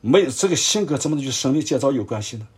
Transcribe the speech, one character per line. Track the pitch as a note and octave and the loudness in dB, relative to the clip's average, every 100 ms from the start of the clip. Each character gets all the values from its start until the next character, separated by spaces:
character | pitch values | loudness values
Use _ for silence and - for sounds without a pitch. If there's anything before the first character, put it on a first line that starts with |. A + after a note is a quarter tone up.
没 | A2 E3+ | 4 4
有， | E3+ | 4
这 | B2 F#3+ | 0 0
个 | |
性 | E3 - G#3+ F#3 | 0 0 0 0
格 | D3 | -2
怎 | D3+ | -2
么 | D3+ | -2
能 | |
与 | C3+ | -2
生 | B2 C3+ | -2 0
命 | D3 | 0
建 | D3+ C3+ | 0 0
造 | C3+ | 2
有 | C3+ | 0
关 | G#2 A2 | -2 -6
系 | G#2+ A2+ | -8 -10
呢？ | A2 | -14